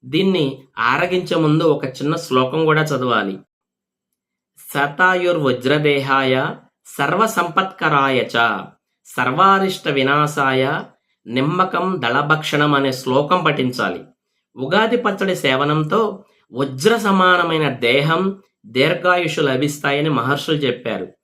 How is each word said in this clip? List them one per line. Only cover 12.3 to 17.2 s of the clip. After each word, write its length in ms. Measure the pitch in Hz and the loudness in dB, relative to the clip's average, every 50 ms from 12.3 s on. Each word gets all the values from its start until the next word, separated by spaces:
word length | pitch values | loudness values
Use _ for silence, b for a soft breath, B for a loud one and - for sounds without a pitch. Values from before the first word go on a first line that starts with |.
| 156 156 156 - - 147 147 151 147 | 0 0 0 -2 0 0 2 2 2
అనే 180 | 139 139 135 | 2 0 0
శ్లోకం 520 | 127 131 - 131 127 139 147 147 180 185 160 | -2 -4 -4 0 0 0 2 2 0 0 0
పఠించాలి. 600 | 156 143 131 131 127 120 - 110 95 90 87 - - _ _ _ _ _ _ _ _ _ - | 0 0 0 -2 -4 -2 -2 -4 -4 -4 -6 -12 -18 _ _ _ _ _ _ _ _ _ -10
ఉగాది 400 | 131 139 170 202 220 226 247 226 | -6 -2 0 0 2 2 0 0
పచ్చడి 380 | 233 214 202 196 202 190 185 | 0 -2 -2 -2 -2 -2 -2
సేవనంతో 880 | - - 143 131 131 143 147 151 156 156 151 170 214 226 208 202 190 b b b b b b - | -2 0 0 0 2 0 0 0 0 0 0 0 0 0 -2 -4 -8 b b b b b b -6
వజ్ర 440 | 120 139 135 131 131 135 214 226 233 | -6 -4 -4 -4 0 2 2 2 2
సమానమైన 720 | 208 208 196 190 | 2 2 2 4